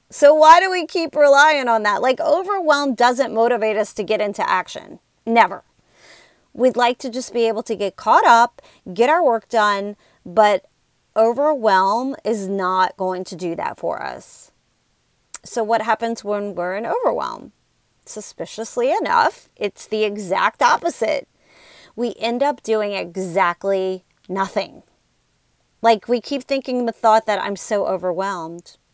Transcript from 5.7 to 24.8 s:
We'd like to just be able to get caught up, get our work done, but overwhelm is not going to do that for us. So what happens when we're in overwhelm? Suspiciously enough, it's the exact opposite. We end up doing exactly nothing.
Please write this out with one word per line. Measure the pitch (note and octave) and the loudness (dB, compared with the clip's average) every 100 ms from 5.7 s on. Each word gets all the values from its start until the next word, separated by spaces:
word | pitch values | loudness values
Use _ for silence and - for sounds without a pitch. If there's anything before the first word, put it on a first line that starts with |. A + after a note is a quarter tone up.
| _ _ _ - - _ _ _ - | _ _ _ -20 -20 _ _ _ 0
We'd | B3+ A#3 | 0 2
like | A#3+ B3 | 0 -2
to | C4 | -6
just | A#3 A#3+ | -8 -6
be | A#3+ A3+ | -2 -2
able | G#3+ | -2
to | - G#3+ | -6 -6
get | G3+ | -6
caught | - - D4 F#4+ | -4 2 4 6
up, | A#3 A#3 - - _ - | 6 4 -2 -20 _ -10
get | F3+ B3 | 0 2
our | E4 | 2
work | D#4 A3+ - | 2 0 -2
done, | D#4+ D#4 D4+ D4+ D4+ _ _ - | 0 0 0 -4 -12 _ _ -2
but | F3 G#3 G3 - _ _ _ _ - | 4 4 4 -4 _ _ _ _ 0
overwhelm | A3+ A#3 D4 C#4+ A3 F#3+ F#3+ A3 C4 C4+ | 0 2 0 0 2 4 2 0 -2 -6
is | - A3 F#3+ | -4 -4 -4
not | G3 F#3 F#3 F#3 - | -4 -2 0 -2 -2
going | F#3 F#3 | -6 -6
to | F#3 E3+ | -8 -8
do | E3+ | -8
that | E3+ D#3+ - | -6 -8 -6
for | E3 - | -6 -6
us. | - - - - - _ _ _ _ _ _ _ _ - | -8 -12 -14 -18 -20 _ _ _ _ _ _ _ _ -14
So | - B3 | -8 -6
what | G#3+ A3+ | -2 -2
happens | A3 A3 A#3 A#3 | 0 -2 -4 -6
when | G3+ G#3 G3+ F3+ | -6 -6 -6 -6
we're | F3 | -6
in | G3 | -6
overwhelm? | A3+ A#4+ B4+ D#2 C2 A1 - _ _ _ _ _ | -6 -4 -2 -2 -6 -10 -16 _ _ _ _ _
Suspiciously | - - - - E3 - A3 - B3 | -16 -14 -14 -14 -12 -10 -8 -2 -2
enough, | G4 A3+ E3+ E4 - - | 0 0 2 2 -2 -12
it's | _ G#3 - - | _ -8 -8 -8
the | G#3+ | -4
exact | G#3+ G#3 F#3+ F#3 G3 - | -2 -4 -4 -2 -2 2
opposite. | B3 - E4+ - A3 D#3+ - _ _ _ - - - | 2 2 -2 -4 -4 -4 -8 _ _ _ -20 -20 -18
We | - A#3+ - | -8 -8 -4
end | A3+ A#3+ | -6 -2
up | C#4 C4 | -2 -2
doing | - A3 G#3 | -2 -2 -2
exactly | G3 F3 F3+ F#3 E3+ F3 F3 G3 G3 F#3+ F#3 - _ - | -6 -8 -8 -4 0 0 0 -2 -2 -2 -6 -12 _ -10
nothing. | F#3+ F#3+ - F#3+ - | -6 -4 -4 -6 -12